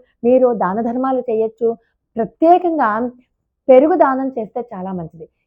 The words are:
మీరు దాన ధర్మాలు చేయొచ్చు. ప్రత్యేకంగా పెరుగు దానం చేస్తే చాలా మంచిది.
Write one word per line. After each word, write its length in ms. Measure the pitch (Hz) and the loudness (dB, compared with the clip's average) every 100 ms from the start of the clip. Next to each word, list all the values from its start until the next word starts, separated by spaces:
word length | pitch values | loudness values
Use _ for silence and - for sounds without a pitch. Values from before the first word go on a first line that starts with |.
| _ _ | _ _
మీరు 300 | 233 254 247 | 2 4 2
దాన 280 | 214 185 202 | 0 -2 -4
ధర్మాలు 380 | 233 247 262 262 | -4 -4 -4 -4
చేయొచ్చు. 580 | 247 220 220 - 226 233 _ _ _ 226 | -4 -4 -4 -4 -4 -4 _ _ _ -8
ప్రత్యేకంగా 960 | 220 - 330 349 349 320 226 214 247 247 _ _ _ _ - | -8 0 4 4 2 -2 -2 -2 -6 -10 _ _ _ _ 4
పెరుగు 260 | 254 311 370 | 6 6 2
దానం 340 | 285 262 269 | 0 -2 -6
చేస్తే 320 | 262 190 254 | -8 -10 -10
చాలా 300 | 240 196 185 | -12 -12 -10
మంచిది. 380 | 185 160 160 156 _ | -10 -12 -16 -20 _